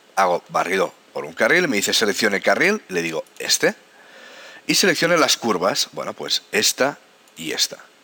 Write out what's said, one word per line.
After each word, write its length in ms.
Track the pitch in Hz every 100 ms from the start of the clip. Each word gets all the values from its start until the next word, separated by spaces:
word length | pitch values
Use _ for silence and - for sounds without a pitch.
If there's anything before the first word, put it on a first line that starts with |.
| _ -
hago 260 | 92 87 -
barrido 440 | 82 82 92 85 - _
por 120 | 143
un 80 | -
carril, 360 | - 113 165 170
me 80 | 104
dice 180 | 101
seleccione 460 | 98 104 95 107 95
carril, 420 | 104 101 170 214 -
le 140 | 90
digo 220 | 82 78 - -
este, 360 | 65 - 165 - - - - - - - - - -
y 80 |
seleccione 420 | 160 196 156 165 175
las 200 | 127 -
curvas, 520 | 117 90 95 139 -
bueno, 200 | - 78
pues 300 | - 76 - -
esta 460 | 101 - - 131 - _ _ _ -
y 160 | -
esta. 260 | - - - - _